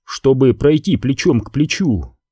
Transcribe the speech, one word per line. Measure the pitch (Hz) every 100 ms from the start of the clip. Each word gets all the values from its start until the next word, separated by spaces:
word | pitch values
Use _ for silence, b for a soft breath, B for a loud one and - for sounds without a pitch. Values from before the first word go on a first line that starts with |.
чтобы | - - 135 131 131
пройти | 104 147 151 196 -
плечом | 131 139 - 120
к | -
плечу. | 139 151 - 175 92 65 _ _